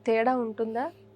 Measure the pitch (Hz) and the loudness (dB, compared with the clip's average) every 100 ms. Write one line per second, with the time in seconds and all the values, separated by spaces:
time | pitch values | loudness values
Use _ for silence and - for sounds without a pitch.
0 | - 226 233 254 226 214 220 226 311 - | 0 2 4 2 -2 -4 -4 -4 -6 -8
1 | - | -20